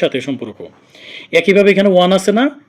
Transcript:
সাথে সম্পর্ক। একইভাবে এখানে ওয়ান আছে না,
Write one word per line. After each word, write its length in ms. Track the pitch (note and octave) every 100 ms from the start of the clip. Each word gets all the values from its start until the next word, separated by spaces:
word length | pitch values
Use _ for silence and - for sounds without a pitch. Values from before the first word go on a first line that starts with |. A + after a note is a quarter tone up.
সাথে 200 | D#3 C3
সম্পর্ক। 480 | C#3 B2+ A2 - F2 _ _ - - - -
একইভাবে 380 | E3 G3 G3 G3+
এখানে 180 | G3 G3+
ওয়ান 240 | F3+ F3+
আছে 200 | F#3+ G#3
না, 280 | G#3+ C#4+ -